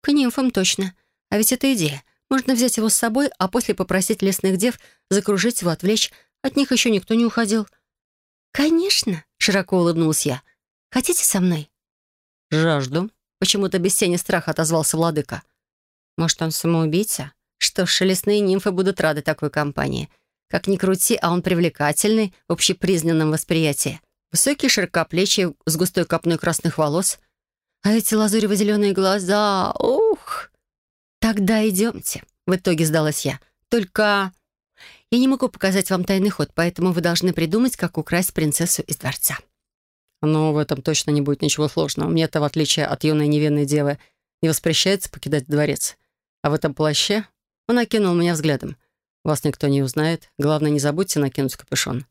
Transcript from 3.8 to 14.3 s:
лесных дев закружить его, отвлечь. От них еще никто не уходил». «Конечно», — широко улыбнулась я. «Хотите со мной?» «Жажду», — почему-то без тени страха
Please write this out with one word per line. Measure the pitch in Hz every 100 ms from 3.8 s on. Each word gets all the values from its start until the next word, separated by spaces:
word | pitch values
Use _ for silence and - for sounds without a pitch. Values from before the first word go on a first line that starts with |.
| 180 190 190 214
лесных | 196 185 190 190
дев | 226 240 - _ _
закружить | 196 202 196 202 240
его, | 175
отвлечь. | 160 180 214 - - _ _
От | 269 -
них | 277
еще | 247 247
никто | 208 -
не | 226 233
уходил». | - 226 220 208 _ _ _ _ _ _ _ _
«Конечно», — | - 294 330 381 - - 170 - _
широко | - 196 190 185
улыбнулась | 170 165 160 151
я. | 147 127 _ _ _ _ _
«Хотите | 254 254 339 -
со | 202
мной?» | 180 165 147 _ _ _ _ _ _ _ _
«Жажду», — | 156 165 147 131 151 202 _ _ _
почему-то | 190 202 196 190
без | 175
тени | - 196 175
страха | -